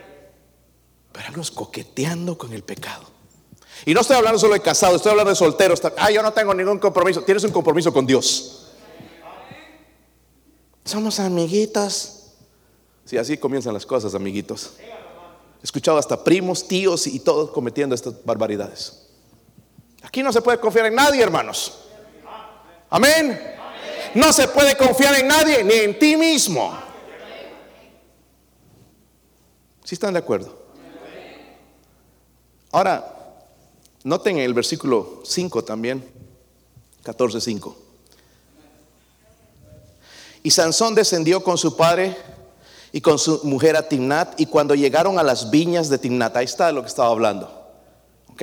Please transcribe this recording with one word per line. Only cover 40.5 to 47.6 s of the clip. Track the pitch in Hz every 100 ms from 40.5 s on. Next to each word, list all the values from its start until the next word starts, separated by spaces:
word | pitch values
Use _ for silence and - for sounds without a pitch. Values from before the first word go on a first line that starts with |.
Sansón | - 165 160 226
descendió | 214 208 175 160 185
con | 185 175
su | 165 -
padre | 165 175 185 180 - - - _ _ - -
y | 143
con | 160 147
su | 160 156
mujer | 147 135 160 156
a | 151
Timnat, | 143 127 151 175 -
y |
cuando | 156 156 147
llegaron | 143 139 143 185 190
a |
las | 147 120 113
viñas | 147 170 170 156
de | 135
Timnat, | 131 123 113 123
ahí |
está | 127 - 175
lo | 143
que | -
estaba | - 120
hablando. | 113 110 101 90 -